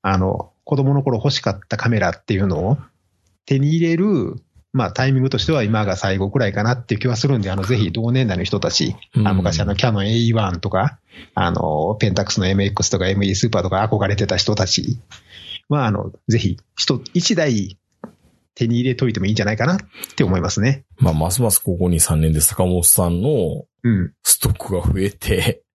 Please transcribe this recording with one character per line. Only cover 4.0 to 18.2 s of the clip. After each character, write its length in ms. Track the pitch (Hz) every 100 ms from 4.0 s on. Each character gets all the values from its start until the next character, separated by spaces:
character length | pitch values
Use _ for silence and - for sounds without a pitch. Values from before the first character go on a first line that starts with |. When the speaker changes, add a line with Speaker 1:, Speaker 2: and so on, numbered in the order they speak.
| 202 175 98 - _ - _
Speaker 1:
ま 140 | - 101
あ、 60 |
タ 160 | 95 131
イ 40 |
ミ 80 | 135
ン 40 |
グ 40 | 127
と 100 | 107
し 60 |
て 80 | -
は 100 | 156
今 220 | 104 110
が 120 | 104 92
最 200 | 98 95
後 140 | 98
く 80 | 110
ら 80 | 107
い 80 |
か 80 | 101
な 100 | 107
っ 120 | 123
て 100 | -
い 20 | 104
う 40 |
気 80 | 127
は 80 | 113
す 120 | 143
る 100 | 131
ん 40 |
で、 80 | 95
あ 60 | 95
の、 60 |
ぜ 140 | 92 123
ひ 160 | 98
同 180 | 110 117
年 160 | 127 123
代 120 | 90
の 60 |
人 140 | 90 101
た 120 | 78
ち、 260 | - - - -
Speaker 2:
う 80 | -
ん。 60 | 107
Speaker 1:
あ、 60 |
昔 260 | 95 92 82
あ 60 | 101
の、 100 | 101
キ 80 |
ヤ 80 | 127
ノ 80 | 107
ン 80 | 101
エ 40 |
ー 220 | 113 117
ワ 160 | 113 101
ン 100 | 87
と 100 | 98
か、 280 | 92 120 - _ - -
あ 160 | - 87
の、 440 | 85 80 78 80 107
ペ 80 | 110
ン 60 |
タ 80 | 92
ッ 20 |
ク 80 | 95
ス 80 | -
の 60 | 92
エ 80 |
ム 80 | 98
エ 60 | 98
ッ 40 |
ク 100 | 98
ス 60 | -
と 100 | 95
か 80 | 90
エ 80 |
ム 120 | 95 101
イ 60 |
ー 20 |
ス 140 | 95 117
ー 20 |
パ 100 | 107
ー 20 |
と 60 | 90
か 180 | 95 107
憧 160 | 107 98
れ 100 | 101
て 100 | 107
た 100 | 92
人 180 | -
た 120 | 107 95
ち 320 | - - 139 - - _ - - - _
は、 160 | 147 120
あ 40 |
の、 200 | 95 95 - -
ぜ 100 | 110
ひ、 180 | 98 95 _ -
一、 260 | - 123 -
一 240 | 175 175 180
台 400 | 151 113 95 95 _ _ - _